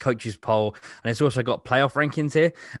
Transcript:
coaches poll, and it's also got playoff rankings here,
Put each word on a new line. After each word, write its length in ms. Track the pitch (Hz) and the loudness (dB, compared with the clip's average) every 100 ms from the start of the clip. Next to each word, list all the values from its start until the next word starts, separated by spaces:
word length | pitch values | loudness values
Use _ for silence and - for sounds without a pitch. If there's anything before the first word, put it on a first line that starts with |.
coaches 360 | 131 113 117 98 | -4 -2 -6 -8
poll, 380 | - 110 107 - - - | 0 0 0 -4 -16 -8
and 80 | 117 | -6
it's 120 | 117 | 0
also 220 | 147 127 | 0 0
got 200 | 120 117 | -2 -4
playoff 280 | - 127 139 | 0 2 2
rankings 420 | 143 147 160 151 | 0 -2 -2 -2
here, 180 | 156 165 160 - - | 2 2 0 -12 -8